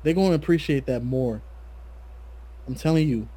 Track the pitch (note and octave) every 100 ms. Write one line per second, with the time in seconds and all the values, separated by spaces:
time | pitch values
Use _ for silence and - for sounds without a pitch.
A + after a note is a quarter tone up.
0 | D3+ E3+ F#3+ D#3+ D3+ E3 - C#3 C3 B2
1 | A#2+ B2+ B2 A2 - - - - - -
2 | - - - - - - - B2+ D#3+ D#3+
3 | D#3 A#2 A2